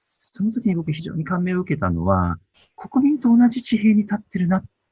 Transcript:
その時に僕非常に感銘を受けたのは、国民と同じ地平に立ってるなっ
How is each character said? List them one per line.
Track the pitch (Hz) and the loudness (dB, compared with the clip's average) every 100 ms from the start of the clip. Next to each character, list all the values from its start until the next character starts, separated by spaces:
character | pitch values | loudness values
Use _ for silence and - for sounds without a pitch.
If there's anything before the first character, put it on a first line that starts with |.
| _ _ | _ _
そ | - - | -18 -6
の | 214 | -4
時 | 233 214 | -2 -2
に | 170 | -2
僕 | 160 | -4
非 | 151 | -6
常 | 175 160 | -8 -8
に | |
感 | 156 180 | -6 -4
銘 | 180 180 | -2 -4
を | |
受 | 190 - | -4 -2
け | |
た | 92 | -2
の | 85 90 | 0 2
は、 | 92 87 80 _ _ _ - | 2 0 -4 _ _ _ -20
国 | - 262 285 | -4 0 2
民 | 294 | 2
と | 240 233 | 4 6
同 | 240 | 4
じ | 240 | 2
地 | - 214 | -2 2
平 | 214 208 | 4 2
に | |
立 | 208 208 | 2 -4
っ | |
て | - 185 | -6 -4
る | 175 | 0
な | 185 | 0
っ | - _ _ | -4 _ _